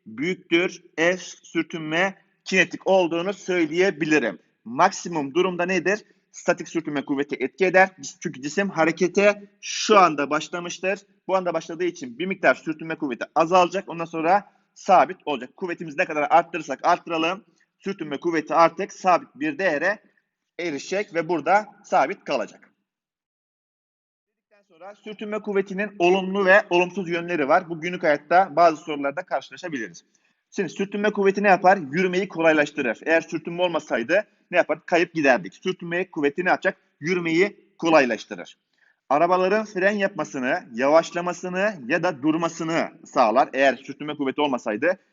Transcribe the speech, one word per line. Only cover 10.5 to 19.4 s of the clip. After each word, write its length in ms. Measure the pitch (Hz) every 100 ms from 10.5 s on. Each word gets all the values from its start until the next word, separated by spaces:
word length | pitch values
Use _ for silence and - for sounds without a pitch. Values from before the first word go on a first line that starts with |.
| 180 175 - 185 202 - _ -
Bu 80 | 185
anda 180 | 175
başladığı 320 | 165 165 165 180
için 340 | - 131 117
bir 60 | 180
miktar 300 | 190 156 127
sürtünme 400 | - 156 165 156
kuvveti 300 | 143 117 - 147
azalacak. 540 | 165 185 175 185 -
Ondan 160 | 165 165
sonra 460 | 165 160 202 - _ _ _
sabit 420 | - 180 135 185 -
olacak. 320 | 135 123 -
Kuvvetimizi 400 | 185 165 165 143
ne 80 | 180
kadar 220 | 151 143
arttırırsak 500 | 160 170 175 147 131
arttıralım, 600 | 156 170 170 165 165 190 - _ _ _
sürtünme 420 | 196 196 156 139
kuvveti 340 | 170 160 156
artık 400 | 151 165 165 202
sabit 340 | - 190 165 135
bir 220 | 123